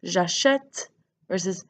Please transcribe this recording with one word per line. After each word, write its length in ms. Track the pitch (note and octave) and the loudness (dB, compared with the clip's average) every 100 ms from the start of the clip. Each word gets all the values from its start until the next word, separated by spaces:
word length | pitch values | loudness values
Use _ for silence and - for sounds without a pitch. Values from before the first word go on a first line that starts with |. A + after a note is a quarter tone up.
j'achète 880 | - F3+ F3 - C#4 C4+ - - - _ _ _ _ | -2 0 0 2 2 2 -2 -14 -14 _ _ _ _
versus 360 | F3+ F3+ F3+ | -4 -4 -6